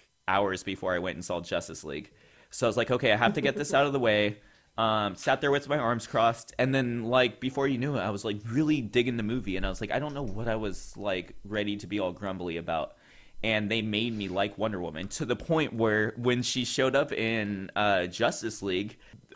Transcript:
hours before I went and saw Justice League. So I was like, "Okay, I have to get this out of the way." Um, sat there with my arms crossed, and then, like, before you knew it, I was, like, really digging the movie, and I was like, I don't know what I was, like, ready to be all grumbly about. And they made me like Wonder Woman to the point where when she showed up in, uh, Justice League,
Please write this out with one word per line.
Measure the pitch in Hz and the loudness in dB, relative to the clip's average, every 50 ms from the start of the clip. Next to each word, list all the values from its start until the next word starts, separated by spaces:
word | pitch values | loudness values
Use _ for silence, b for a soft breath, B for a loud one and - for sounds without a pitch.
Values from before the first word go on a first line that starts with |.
| - _ _ _ _ | -20 _ _ _ _
hours | - 95 98 101 98 95 90 - | 2 2 4 4 2 0 -2 -4
before | 101 95 - - 92 90 | -6 -6 -4 -2 -2 0
I | 87 | 0
went | 90 92 85 | 0 -2 -4
and | - 87 | -6 -6
saw | - 92 87 | -4 -4 -4
Justice | 85 - 92 85 - - 82 - - | -4 -2 -4 -4 -4 -6 -10 -12 -10
League. | 76 71 76 - - - b b b b b b b | -8 -8 -8 -10 -12 -16 b b b b b b b
So | b - 120 | b 0 0
I | 117 | 2
was | 104 123 | 2 2
like, | 113 - | 0 2
"Okay, | 123 120 - 117 104 | 0 2 4 4 4
I | |
have | 110 120 113 - | 6 6 4 4
to | 151 117 | 2 0
get | 139 135 | 0 0
this | - 143 - - | -2 -2 2 4
out | 135 139 | 4 4
of | 143 139 | 4 2
the | 135 | 2
way." | 123 113 104 104 104 104 107 - b b b b b b b - | 4 4 4 4 4 2 0 -4 b b b b b b b 0
Um, | 113 110 110 107 104 101 92 | 0 2 2 2 0 0 -2
sat | - - 143 135 135 | -2 0 0 2 2
there | - 139 | 4 2
with | 143 139 139 135 | 2 2 2 0
my | 143 | -2
arms | 151 120 113 120 113 - | 0 2 0 0 0 -2
crossed, | - - 120 113 113 113 - - - - - | -2 2 4 4 4 4 0 -4 -8 -2 0
and | 127 135 135 | 0 2 2
then, | 135 127 120 117 120 113 | 2 0 0 -2 -2 0
like, | 113 123 127 127 120 107 - | 2 4 4 4 4 2 -2
before | 123 131 131 139 135 143 | -6 -4 0 0 2 2
you | 135 117 | 2 0
knew | 127 147 143 | 0 0 0
it, | 117 | 0
I | 90 104 | 0 0
was, | 101 98 - | -2 -2 -2
like, | 110 104 104 107 113 | -4 -4 -4 -4 -2
really | 113 143 156 156 156 143 | 0 2 4 4 2 2
digging | 117 101 - 123 120 131 120 | 0 2 2 2 4 4 2
the | 117 107 | -2 -2
movie, | 104 120 131 - 101 90 | -2 -2 -2 -2 -2 -2
and | 92 95 | -2 -2
I | 95 | -2
was | 92 - | -2 -4
like, | 110 - | -4 -2
I | - 135 | -2 -2
don't | 147 151 139 | -2 -4 -6
know | 143 139 | -6 -6
what | 107 95 107 120 117 | -4 -4 -4 -2 -2
I | 110 | -2
was, | 110 110 101 92 - - - - | -2 -2 -4 -4 -6 -8 -10 -10
like, | - 98 101 95 92 90 - - - - | -6 -2 -2 -2 -2 -2 -6 -10 -14 -10
ready | 101 107 104 104 104 101 101 | -4 -2 -2 -2 -2 -2 -4
to | - 87 | -4 -4
be | 104 104 | -2 -2
all | 190 127 85 | 0 -2 -2
grumbly | - 104 98 95 90 90 87 82 85 | -4 -6 -6 -6 -4 -4 -4 -4 -4
about. | 85 85 82 80 71 - - b b b b b b b b b - | -4 -2 -2 -2 -2 -4 -8 b b b b b b b b b -2
And | 110 110 107 104 101 | 0 0 0 0 0
they | 113 113 107 | 0 0 0
made | 110 104 104 117 120 113 | 0 0 0 -2 -2 -2
me | 107 101 92 | -4 -4 -2
like | 90 95 101 101 101 | 0 0 0 0 0
Wonder | - 107 110 104 90 | -2 -2 -2 -2 -2
Woman | 87 80 76 78 90 101 | -4 -6 -6 -6 -8 -6
to | - - 156 | -6 -4 -2
the | 110 127 | -2 -2
point | - - - 160 160 151 - - | -2 -2 0 0 2 0 0 0
where | 113 113 110 107 107 107 107 - | 2 2 4 4 4 2 2 0
when | - 120 123 123 123 123 | 0 2 2 2 2 2
she | - - 131 120 | 0 -2 -2 -2
showed | 117 - - 131 131 127 | -2 0 2 2 4 4
up | 135 143 - - | 2 2 2 0
in, | - 113 113 113 110 104 101 101 95 95 - - | -2 0 0 0 0 -2 -2 -4 -4 -6 -4 -2
uh, | - 104 104 98 92 90 | 0 2 4 4 2 2
Justice | 87 87 - 113 127 - - - 110 110 - 101 | 0 0 0 0 0 0 0 -4 -6 -6 -6 -4
League, | 98 90 92 104 110 - - b b b b b - - | -2 -2 -2 -2 -4 -8 -16 b b b b b -4 0